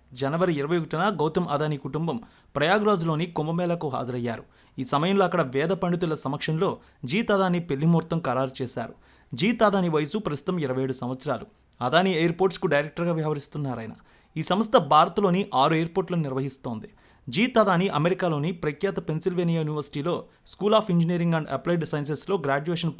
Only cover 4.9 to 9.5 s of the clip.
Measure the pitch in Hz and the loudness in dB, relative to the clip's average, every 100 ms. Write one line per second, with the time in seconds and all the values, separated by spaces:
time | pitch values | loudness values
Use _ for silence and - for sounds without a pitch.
4.9 | 143 170 196 180 175 139 135 165 185 180 | 0 2 4 2 2 0 0 0 0 0
5.9 | 175 170 151 135 143 - 160 185 117 - | 0 0 -2 -4 -4 -2 0 0 -2 -10
6.9 | - 123 190 233 202 190 175 170 135 160 | -14 -2 -2 2 2 2 0 -2 0 4
7.9 | 165 165 165 143 123 131 - 123 - 113 | 2 2 -4 -2 -2 -2 -4 -8 -6 -10
8.9 | - _ _ - 120 196 | -12 _ _ -12 0 0